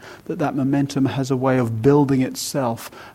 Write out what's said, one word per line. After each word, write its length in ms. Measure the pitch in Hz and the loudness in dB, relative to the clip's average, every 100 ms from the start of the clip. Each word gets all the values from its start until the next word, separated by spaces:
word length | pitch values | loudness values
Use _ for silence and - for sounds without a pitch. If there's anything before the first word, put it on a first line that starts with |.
| - - | -20 -16
that 140 | - - | -10 -4
that 180 | 143 135 | -2 0
momentum 480 | 135 139 143 143 | 0 0 0 0
has 260 | 131 110 131 | 0 0 -2
a 60 | 131 | 0
way 220 | 131 131 | 2 2
of 240 | 120 113 | 0 2
building 400 | 127 143 139 135 | 4 6 4 2
itself 680 | 127 - - 151 123 113 - - - | 0 -4 -6 -4 -2 -4 -10 -18 -20